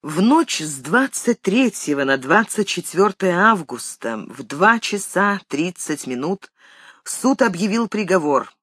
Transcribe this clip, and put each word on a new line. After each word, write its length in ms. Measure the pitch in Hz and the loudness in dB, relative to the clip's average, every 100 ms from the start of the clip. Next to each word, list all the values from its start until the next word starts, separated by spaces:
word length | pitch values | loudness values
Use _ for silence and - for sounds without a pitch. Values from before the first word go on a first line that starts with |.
В 180 | 147 156 | -6 0
ночь 400 | 214 311 330 - | 4 4 2 -4
с 140 | 156 139 | -6 -8
двадцать 640 | 135 226 269 - - - | -2 0 0 -2 -2 0
третьего 640 | - 214 254 - - 143 | 0 2 2 0 -4 -2
на 140 | 135 135 | 0 0
двадцать 500 | 131 185 220 - 196 | 2 2 2 -2 -2
четвертое 680 | - - 170 208 196 190 175 | -4 -6 2 2 2 0 4
августа 880 | 214 214 147 120 - - 117 110 - | 4 4 -2 -10 -12 -8 -6 -6 -10
в 140 | - | -14
два 360 | 110 143 202 226 | -12 2 2 2
часа 640 | - 208 - 175 202 202 _ | 0 -6 -4 0 0 -2 _
тридцать 580 | 135 170 180 - 151 - | -4 -4 -4 -8 -8 -6
минут 460 | 123 147 190 - _ _ - - - | -6 -4 -6 -8 _ _ -20 -20 -20
суд 380 | - - 254 269 | -12 -2 0 2
объявил 460 | 233 170 202 220 226 | 2 2 -2 0 -2
приговор 640 | 208 190 185 147 135 104 _ | -4 0 0 2 0 0 _